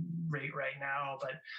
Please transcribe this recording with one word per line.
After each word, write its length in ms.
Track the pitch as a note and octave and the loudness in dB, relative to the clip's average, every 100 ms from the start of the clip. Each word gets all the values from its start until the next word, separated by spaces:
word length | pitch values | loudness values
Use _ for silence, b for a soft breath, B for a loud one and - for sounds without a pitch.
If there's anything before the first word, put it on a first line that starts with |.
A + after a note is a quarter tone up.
| E3+ E3 E3 | 0 2 2
rate 260 | C#3+ C3+ C#3+ | 2 0 0
right 240 | C3+ C3+ | 0 0
now, 380 | C#3 C#3+ C#3 C3 | 0 2 2 0
but, 120 | C3+ C#3+ B | -2 -4 B